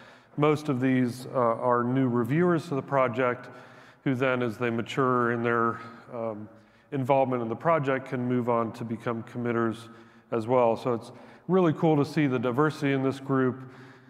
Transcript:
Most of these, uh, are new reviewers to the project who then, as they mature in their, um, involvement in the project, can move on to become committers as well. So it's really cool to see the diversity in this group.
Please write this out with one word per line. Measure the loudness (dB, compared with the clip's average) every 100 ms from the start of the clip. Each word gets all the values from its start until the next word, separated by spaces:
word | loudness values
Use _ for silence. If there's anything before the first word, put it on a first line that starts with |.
| -20 -20 _ 0
Most | 2 2 0
of | 0
these, | 2 2 0 -2 -6
uh, | 0
are | 0 2 2 2
new | 2 2 2
reviewers | 2 0 2 2 2 -2
to | -6
the |
project | -2 0 2 2 0 -2 -10 -20 -20 -20 -20 -6
who | -2
then, | 0 2 2
as | -2 -2
they | -2
mature | -2 -4 0 2 2 2
in | 0
their, | 0 2 0 -2 -12 -18 -14
um, | -8 -8 -8 -14 -20 -20 _ _
involvement | -4 2 4 4 0
in | -2
the | -2
project, | 2 2 2 -2 -4
can | -4 -2
move | 0 0
on | 0 -2
to | -6 -8
become | -6 -4 -6
committers | -8 -6 -2 0 0 -2 -12 -20 -20 -20 _
as | -4 0
well. | 2 4 2
So | -2
it's | -4 -6 -20 -20 -16 0
really | 2 2
cool | 2 2 4
to | 2
see | 0 0
the | 2
diversity | 0 2 2 2 0
in | 0
this | 0 -4
group. | -2 0 2 -2 -12 -18 -20 -20